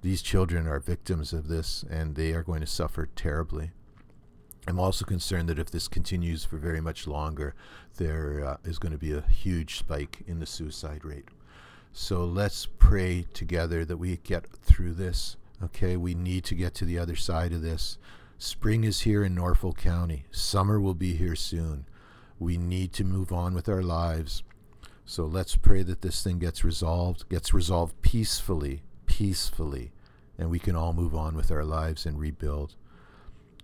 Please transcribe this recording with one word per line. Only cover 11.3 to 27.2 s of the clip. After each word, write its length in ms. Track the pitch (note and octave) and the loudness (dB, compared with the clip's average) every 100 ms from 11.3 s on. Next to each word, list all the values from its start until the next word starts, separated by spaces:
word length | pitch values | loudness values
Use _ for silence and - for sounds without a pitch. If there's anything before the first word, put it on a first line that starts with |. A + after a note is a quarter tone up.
| - - - - - - | -20 -20 -20 -20 -20 -20
So 320 | - - F#2 | -10 -2 -2
let's 420 | F2 F2+ G2+ - - | 0 0 -2 -2 -8
pray 600 | - - G2+ F#2 F2+ E2 | 8 8 8 2 -2 -4
together 520 | - D#2+ E2+ E2 E2+ | -8 -4 -2 0 -2
that 120 | E2 F2 | -4 -4
we 220 | F2+ F2+ | -4 -6
get 280 | - F2+ - - | -4 -6 -6 -14
through 320 | - - F2+ | 6 6 6
this, 420 | E2+ F#2 F2 - - - - | -2 -4 -4 -4 -8 -14 -10
okay? 340 | F2+ - F#2 F2+ | -8 0 0 0
We 180 | F2 | -2
need 300 | F2 F2+ F#2 | -2 -2 -4
to 100 | F2+ | -2
get 200 | F2 F2 | -2 -2
to 100 | - | -2
the 140 | F2 E2+ | -2 -2
other 180 | E2+ F2 | -2 -2
side 360 | - E2 F2 | 0 0 0
of 100 | E2 | -2
this. 360 | D#2+ D#2+ - - - - - - | -4 -4 -4 -8 -14 -20 -20 -14
Spring 460 | - - A2 A2 | -10 -2 0 2
is 160 | A2 G2 | 2 2
here 240 | - G#2 | 2 2
in 100 | G2+ | 2
Norfolk 440 | F2+ F2 F2 F#2 D#2+ | 0 2 2 2 2
County. 460 | F2+ F2 F2 D#2 - | 2 4 0 -4 -8
Summer 500 | - - G2+ F#2+ G#2+ | -6 -2 2 4 4
will 140 | G2 | 2
be 200 | F2+ F#2 | 0 0
here 220 | E2 F2 D#2+ | 2 0 0
soon. 500 | - E2+ E2 D2+ C#2+ - - - - - | -2 -2 -4 -4 -10 -18 -20 -20 -20 -6
We 180 | E2+ E2+ | -2 -2
need 360 | F2 F#2 F#2 | -2 -2 -4
to 100 | - | -2
move 280 | F#2+ F#2+ F2 | 0 0 0
on 220 | F2 F2 | -2 -2
with 140 | F2+ E2+ | -2 -2
our 140 | F#2+ | -2
lives. 600 | F2+ E2 E2+ D#2+ D#2 - - - - - - - | 0 0 0 -2 -4 -6 -6 -14 -20 -20 -20 -20
So 220 | - - D#2 | -14 -6 -4
let's 300 | F2+ F#2 - | -2 2 8
pray 260 | - G2+ | 12 12
that 200 | F2+ F#2 | 10 0
this 200 | F2+ - | -2 -2
thing 160 | - F2 | -2 0
gets 260 | E2+ E2 | -2 2
resolved, 640 | - D#2+ E2 E2+ F2 F2+ | 2 2 0 0 0 -2